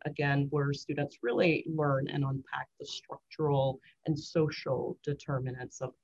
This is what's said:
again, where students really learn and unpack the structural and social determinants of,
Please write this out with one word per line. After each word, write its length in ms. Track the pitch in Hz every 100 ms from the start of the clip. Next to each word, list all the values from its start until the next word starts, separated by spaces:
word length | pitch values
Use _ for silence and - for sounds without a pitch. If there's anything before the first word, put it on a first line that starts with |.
| 151
again, 400 | 143 143 139 143
where 220 | 147 143
students 460 | 143 - 143 147 -
really 400 | 233 233 180 156 -
learn 380 | 160 143 135 139
and 160 | 143
unpack 460 | 135 135 - 139 135 -
the 80 | -
structural 960 | - - 135 - - 151 139 135 131 - _ 160
and 100 | 143
social 800 | - 165 156 - 143 123 123 -
determinants 800 | - 139 - 131 131 127 123 -
of, 100 | 127 -